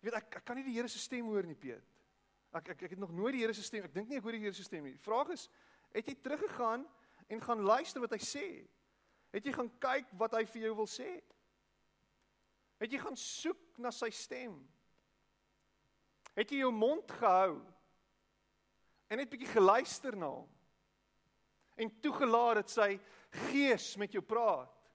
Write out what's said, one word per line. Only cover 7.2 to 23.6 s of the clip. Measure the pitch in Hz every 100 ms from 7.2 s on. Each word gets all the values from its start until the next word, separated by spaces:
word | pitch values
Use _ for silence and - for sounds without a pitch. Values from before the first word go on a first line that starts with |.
| -
en | 220
gaan | - 233
luister | 202 233 320 277
wat | 240 220
hy |
sê? | - 285 196 - - _ _ _ _ _ _
Het | 214 277
jy | 269
gaan | 240 -
kyk | 269 269 262 180
wat | 220 226
hy | 220
vir | 233 220
jou | 214
wil | 214
sê? | - 254 359 _ _ _ _ _ _ _ _ _ _ _ _ _ _ _ _
Het | 226 262
jy |
gaan | 285 262
soek | - - 320 - - -
na | 240
sy | 240 226
stem? | 208 - 254 254 160 135 _ _ _ _ _ _ _ _ _ _ _ _ _ _ _ -
Het | - 214
jy | 277
jou | 262
mond | 220 226 311 - -
gehou? | 226 185 190 147 - - _ _ _ _ _ _ _ _ _ _ _ _ _
En | 220
net | 277
bietjie | 254 254
geluister | 233 190 220 - - 269 208
na | 156
hom. | 135 - - _ _ _ _ _ _ _ _ _ _ _ -
En | 220 -
toegelaat | 302 - 277 226 240 214
dat | 202
sy | - 202 196 - - - - 269
Gees | 269